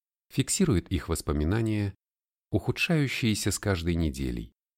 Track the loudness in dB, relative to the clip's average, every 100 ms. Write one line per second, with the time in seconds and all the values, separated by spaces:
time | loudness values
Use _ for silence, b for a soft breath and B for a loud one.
0 | _ _ _ -4 -2 2 2 2 2 -2
1 | -2 -4 -2 0 2 2 0 0 -2 -6
2 | _ _ _ _ _ -2 -2 -2 0 2
3 | 0 0 0 2 0 -2 0 0 0 0
4 | 0 -2 -4 -4 -8 _ _